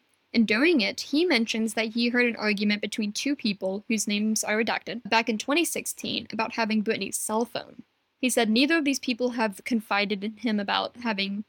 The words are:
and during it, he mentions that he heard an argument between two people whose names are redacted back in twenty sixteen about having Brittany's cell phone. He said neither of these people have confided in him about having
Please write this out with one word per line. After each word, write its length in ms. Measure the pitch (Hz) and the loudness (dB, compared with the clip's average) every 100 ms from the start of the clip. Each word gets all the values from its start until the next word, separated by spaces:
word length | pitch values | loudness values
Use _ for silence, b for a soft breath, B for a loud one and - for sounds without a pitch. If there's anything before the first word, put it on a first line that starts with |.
| _ _ _ | _ _ _
and 140 | - 214 | 2 4
during 340 | 214 311 320 | 4 4 4
it, 200 | 196 - | 2 -2
he 240 | - 285 359 | -2 0 4
mentions 480 | 254 226 226 220 220 | 2 2 0 -2 -2
that 140 | 226 | -2
he 200 | 226 240 | 0 2
heard 160 | 240 240 | 4 2
an 100 | 220 | 2
argument 460 | 208 208 208 208 | 0 2 2 0
between 300 | 214 - 208 | -2 -4 -4
two 240 | 208 269 285 | -2 -4 -2
people 480 | 220 196 190 196 - | -2 -2 -4 -4 -2
whose 200 | 226 208 | -2 0
names 360 | 208 214 220 | 0 0 0
are 140 | 196 214 | 0 0
redacted 440 | 220 185 - 214 202 | 0 -2 -4 -10 0
back 200 | 226 233 | 0 2
in 80 | 214 | -2
twenty 280 | - 302 320 | 0 0 0
sixteen 640 | - - - - - 233 | -2 -6 -8 -6 -6 -6
about 220 | 214 226 | -4 -4
having 280 | - 220 220 | -2 0 0
Brittany's 360 | 208 220 196 - | 0 -2 -4 -6
cell 280 | - 220 240 | -4 -2 -2
phone. 380 | - - - - _ _ _ | -6 -10 -18 -20 _ _ _
He 100 | 254 | 0
said 200 | 247 226 | 2 4
neither 280 | 220 285 330 | 4 4 4
of 80 | 285 | 2
these 140 | 269 | -2
people 320 | - 240 247 | -2 -2 -2
have 320 | 240 220 190 | 0 -2 -4
confided 600 | - 233 - 202 202 208 | -4 -4 0 -2 0 -2
in 140 | 202 214 | -6 -6
him 220 | 240 208 | -2 -2
about 380 | 202 196 196 240 | 0 0 0 -4
having 460 | 240 202 196 202 | -4 -2 -2 -4